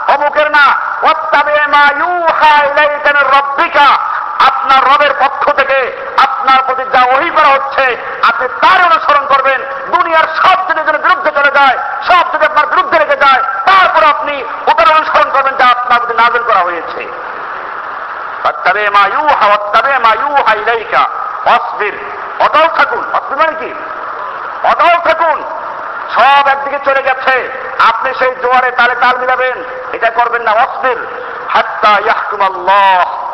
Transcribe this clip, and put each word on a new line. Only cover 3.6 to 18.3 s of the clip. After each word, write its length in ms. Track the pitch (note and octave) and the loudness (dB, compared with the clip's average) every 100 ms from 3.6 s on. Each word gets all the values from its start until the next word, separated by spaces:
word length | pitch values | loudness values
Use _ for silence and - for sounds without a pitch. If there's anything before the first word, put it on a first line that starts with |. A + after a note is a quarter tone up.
| E4+ D4 C#4+ - - - - - A#3+ | 0 4 4 4 0 -6 -6 0 0
আপনার 460 | - - - B3+ | 0 2 2 4
রবের 180 | D4 C#4+ C4+ | 4 2 0
পক্ষ 320 | C4+ - - | -2 0 -2
থেকে 400 | C#4+ C4+ C4+ A#3 - - - | 0 0 0 -2 -6 -4 0
আপনার 400 | - - C4+ C4 | 0 0 2 2
প্রতি 200 | - B3 | 2 -2
যা 320 | B3+ B3+ B3 C4+ | 0 2 2 2
ওহী 140 | E4+ | 0
করা 180 | D4+ D#4 | 2 2
হচ্ছে, 500 | C4+ - - C4 A3+ - - - | 2 0 -2 -2 -2 -8 -2 -2
আপনি 200 | - B3+ | 0 -4
তার 380 | - D#4+ F#4 F4 | 0 2 4 4
অনুসরণ 400 | D#4+ - C#4+ C4+ | 2 2 0 2
করবেন। 360 | C4+ C4+ C4 G#3 - F#3+ | 0 2 -2 -4 -10 -4
দুনিয়ার 320 | E4+ E4+ D#4+ | 0 2 2
সব 460 | D#4+ - F#4 F#4 F#4 | 2 2 2 2 0
যদি 220 | D#4+ D4+ | -2 -2
যেন 60 | D4+ | 0
বিরুদ্ধে 340 | E4 F4+ D#4 | 0 0 0
চলে 200 | D4 C#4 | 0 2
যায়, 260 | C#4 C#4 A#3 - - - | 4 4 2 -4 -6 0
সব 240 | F4+ - | 2 2
যদি 120 | D#4 D#4 | 0 0
আপনার 200 | D4+ D4 | 2 0
বিরুদ্ধে 320 | E4 F#4 E4+ | -2 -2 0
রেখে 160 | C#4 C#4 | 0 2
যায়, 280 | C#4+ C4 | 4 2
তারপর 600 | - - - F#4+ F4 D#4+ | 0 -2 2 4 4 4
আপনি 400 | D#4 D4 D4+ C#4+ A#3+ - - | 2 2 -2 -6 -8 -4 -2
ওটার 300 | - D#4 D#4 | 2 4 2
অনুসরণ 340 | D4 D#4 C#4 | 2 0 2
করবেন 240 | B3+ C4+ B3+ | 0 -2 2
যা 120 | B3 | 2
আপনার 320 | A#3+ - A#3+ | 2 2 0
প্রতি 140 | A#3 | 0
নাযিল 300 | A#3 A#3 A#3 | 0 2 2
করা 160 | A#3 G3+ | 0 0
হয়েছে। 460 | F3 E3+ - A#2+ G#2+ - - - - - - - - - - - - | 0 -4 -8 -10 -10 -12 -12 -12 -12 -12 -12 -12 -10 -10 -10 -10 -10